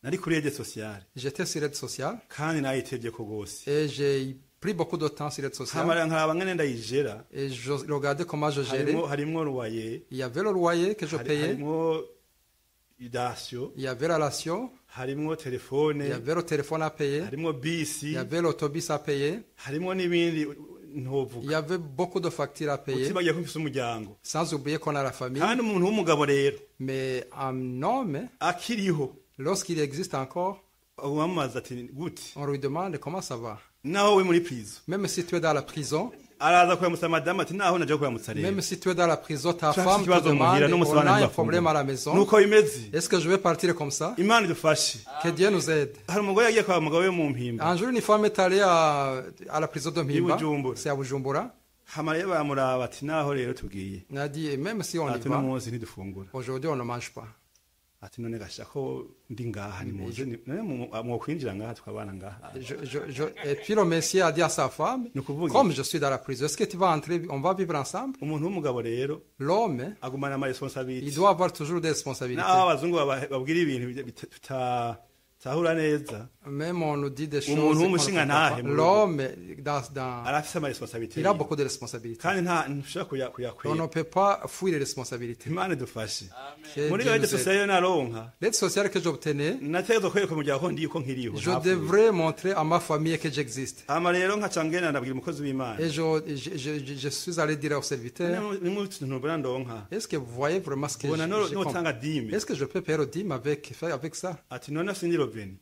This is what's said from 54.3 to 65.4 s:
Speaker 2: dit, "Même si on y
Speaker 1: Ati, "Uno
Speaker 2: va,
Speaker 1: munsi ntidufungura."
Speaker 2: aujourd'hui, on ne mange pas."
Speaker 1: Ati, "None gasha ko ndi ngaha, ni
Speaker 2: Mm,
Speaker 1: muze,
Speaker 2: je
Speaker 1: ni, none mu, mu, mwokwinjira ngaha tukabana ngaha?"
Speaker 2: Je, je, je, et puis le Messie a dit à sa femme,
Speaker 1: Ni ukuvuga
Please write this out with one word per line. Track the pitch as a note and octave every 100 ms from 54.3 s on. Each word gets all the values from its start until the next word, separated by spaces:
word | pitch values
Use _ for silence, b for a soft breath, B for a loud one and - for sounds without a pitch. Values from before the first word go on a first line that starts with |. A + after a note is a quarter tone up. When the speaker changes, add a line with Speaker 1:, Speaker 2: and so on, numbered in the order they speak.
Speaker 2:
dit, | C#3+ D#3 C#3
"Même | E3 A3
si | E3 E3+
on | D3
y |
Speaker 1:
Ati, | A#2+ A#2
"Uno | C3
Speaker 2:
va, |
Speaker 1:
munsi | C3+ C3 A#2
ntidufungura." | A#2 A2 - G2 F#2+ F#2+
Speaker 2:
aujourd'hui, | C3 A#2+ C3 D3+
on | C#3
ne |
mange | A#2+ A#2+ A#2+
pas." | - A2 - _ _ _ _ _ _
Speaker 1:
Ati, | G2 -
"None | A2+ A#2
gasha | F#2+ - A2
ko | C#3+ C3 C3 A2+ - _
ndi | A2 A#2+
ngaha, | G2+ G2+ G2
ni | C3
Speaker 2:
Mm, | G2
Speaker 1:
muze, | G2+ A2+
Speaker 2:
je | C3+
Speaker 1:
ni, | A#2 -
none | D#3+
mu, | A3 B2+
mu, | A#2+ A2
mwokwinjira | A#2 A#2 - D#3+ B2
ngaha | F#2+ A2
tukabana | A#2 - G#2+ G#2
ngaha?" | F#2+ F#2+ G2+ - C3
Speaker 2:
Je, | B2 C#3
je, | C#3+ C3+ D#3
je, | B2+ D3+ -
et | D3+ C#3+
puis | -
le | G#3+
Messie | F#3 E3 D#3+ F#3+
a | F3
dit | D3+
à | E3
sa | - C3+
femme, | - D#3+ C4 A#3+
Speaker 1:
Ni | C#3
ukuvuga | - C#3+